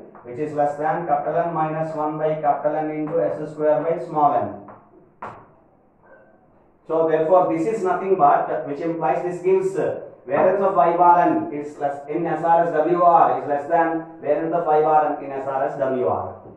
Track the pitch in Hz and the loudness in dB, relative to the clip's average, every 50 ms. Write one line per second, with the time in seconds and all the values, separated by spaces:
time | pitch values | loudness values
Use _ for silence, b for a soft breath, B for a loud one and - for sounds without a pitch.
0 | - - - - - - - 147 151 147 147 147 143 143 - - 151 156 160 175 | -14 -20 -20 -20 -18 -14 -8 -8 -6 -4 -2 0 0 0 -2 -2 -2 -2 -2 -2
1 | 165 165 147 143 - 151 156 170 170 170 165 - 156 156 156 156 160 160 - 151 | -2 -2 -2 -2 -2 -2 -2 -2 -2 -2 -2 -2 -2 -2 -2 -4 -4 -4 -4 -4
2 | 151 156 156 156 160 156 156 156 151 - 160 - - 151 151 156 151 156 156 151 | -4 -4 -4 -2 -2 -2 -2 0 0 0 0 0 -2 -2 -2 -2 -4 -4 -4 -6
3 | 151 151 160 160 147 147 143 151 156 156 - 151 151 151 151 - - 165 165 - | -6 -4 -2 -2 -2 -2 -2 -6 -8 -10 -6 -2 0 2 2 2 0 -2 -2 -4
4 | - - 151 151 147 131 117 101 101 - - - - - - - _ _ _ - | -6 -4 0 2 2 2 2 0 -2 -4 -8 -12 -16 -20 -20 -20 _ _ _ -20
5 | - _ _ _ - - - - - - _ _ _ _ _ _ _ _ _ _ | -20 _ _ _ -18 -18 -18 -18 -20 -20 _ _ _ _ _ _ _ _ _ _
6 | _ _ - - _ _ _ _ _ _ _ _ _ _ _ _ _ - 160 160 | _ _ -20 -20 _ _ _ _ _ _ _ _ _ _ _ _ _ -4 -2 0
7 | 165 160 160 156 160 160 - - 156 160 165 165 165 - - - 170 185 180 185 | 2 2 2 2 4 4 4 4 4 4 0 -2 -2 -2 -2 -2 -2 -2 -2 -2
8 | 190 190 190 - 143 - - - - - - 123 - 139 143 143 165 165 165 - | 0 0 2 4 6 6 4 4 2 -2 -4 -6 -6 -6 -8 -6 -6 -6 -4 -2
9 | - - - - 180 180 175 - 180 185 190 190 - - - - - - - - | -2 -2 -2 -2 -2 -4 -6 -4 0 2 2 2 2 0 -2 -2 -4 -4 -4 -6
10 | - - - - - 120 135 151 185 185 185 202 196 190 - 180 165 165 170 175 | -10 -16 -18 -18 -8 -2 0 2 2 2 2 2 0 0 2 2 2 2 4 4
11 | 175 175 175 175 175 165 156 156 147 - 147 147 143 - - - 143 139 - - | 6 6 6 6 4 2 2 0 -2 -4 -6 -8 -10 -10 -8 -6 -6 -6 -6 -6
12 | - - 151 165 170 160 160 156 165 165 170 170 170 - - 151 156 170 175 175 | -8 -8 -6 -4 -4 -4 -4 -2 2 4 4 4 4 2 2 0 2 2 2 4
13 | 180 175 170 - - - - - - 143 143 139 - 165 165 170 170 165 165 160 | 6 6 6 6 6 4 2 0 -2 -2 -4 -4 0 0 2 2 2 2 -2 -4
14 | 160 - - - 147 143 147 156 160 160 - - 156 156 151 156 156 156 156 156 | -6 -10 -14 -8 -2 -2 0 0 0 -2 -2 -2 0 2 2 4 4 4 4 4
15 | 156 147 143 143 139 139 139 139 139 139 139 135 143 - - - 139 131 127 123 | 4 2 -2 -4 -8 -8 -8 -8 -6 -4 -4 -2 -2 -2 -2 -2 -2 -2 0 0
16 | 120 110 - - - - - - - - - | 0 0 -2 -2 -4 -8 -12 -14 -18 -20 -20